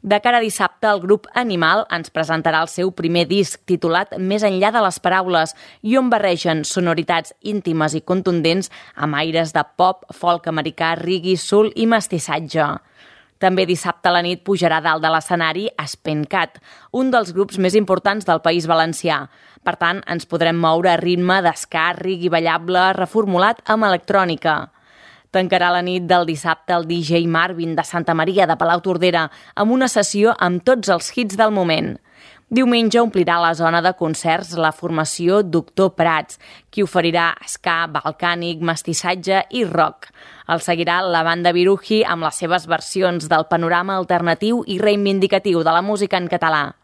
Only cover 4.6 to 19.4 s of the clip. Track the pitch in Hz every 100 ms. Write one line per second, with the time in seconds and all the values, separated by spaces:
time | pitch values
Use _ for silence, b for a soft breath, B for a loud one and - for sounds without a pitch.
4.6 | 202 233 202 - 185 185 185 175 160 -
5.6 | B B 214 262 254 226 202 175 175 160
6.6 | 151 - 175 165 165 165 160 - 208 208
7.6 | 175 165 156 156 - 185 185 175 160 175
8.6 | 185 B B - 151 147 160 165 160 156
9.6 | 147 - 185 185 - - 175 170 170 160
10.6 | 156 - 165 165 170 185 175 180 - 202
11.6 | 220 - 226 226 - 170 - 151 160 160
12.6 | 147 156 b b b b b b 190 185
13.6 | 185 180 180 - 185 175 175 180 - 196
14.6 | 170 160 160 160 160 160 - 175 160 165
15.6 | 214 - 151 - - 151 147 190 165 -
16.6 | B B B 247 262 247 190 175 196 185
17.6 | 185 214 196 190 202 208 196 160 170 175
18.6 | 160 165 160 165 175 147 139 b